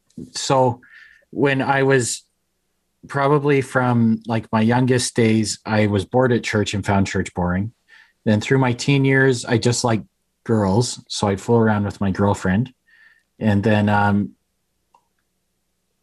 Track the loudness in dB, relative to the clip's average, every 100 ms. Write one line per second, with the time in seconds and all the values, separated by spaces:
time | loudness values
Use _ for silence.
0 | _ -20 -16 -8 -2 2 0 -2 -12 -20
1 | -20 _ _ -4 -2 0 -2 0 2 2
2 | 0 -8 _ _ _ _ _ _ _ _
3 | -10 -2 0 2 2 0 0 0 2 2
4 | 2 0 -2 -6 -2 0 2 2 2 0
5 | -2 0 2 2 -2 -6 -4 0 0 0
6 | 0 0 2 0 -2 -2 -2 -4 -2 0
7 | 0 -4 -6 -4 -2 -2 -6 -10 _ -20
8 | _ _ -2 -2 0 0 0 -2 0 2
9 | 2 2 2 0 -2 0 0 0 -2 -2
10 | -6 _ _ _ -2 0 2 0 -2 -6
11 | -14 -4 -2 -2 0 2 2 0 -2 -4
12 | -4 0 0 0 0 0 -2 _ _ _
13 | _ _ _ -4 0 0 2 2 2 2
14 | 2 0 -2 -10 _ _ _ _ _ _
15 | _ _ _ _ _ _ _ _ _ _